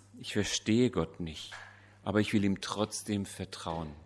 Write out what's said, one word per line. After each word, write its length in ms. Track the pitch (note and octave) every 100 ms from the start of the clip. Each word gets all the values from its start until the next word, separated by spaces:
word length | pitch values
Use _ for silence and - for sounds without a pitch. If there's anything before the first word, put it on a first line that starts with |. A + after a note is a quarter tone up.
| - -
„Ich 140 | -
verstehe 560 | G#2 F#2+ - - A2+ B2
Gott 300 | F2 D#2+ -
nicht, 320 | E2 D#2 - - - - - -
aber 180 | G2+ G#2
ich 120 | G#2
will 120 | A2 G2+
ihm 160 | F#2+
trotzdem 640 | - - G#2+ - - G#2 G2
vertrauen.“ 680 | - F#2 - E2+ E2 D#2 D2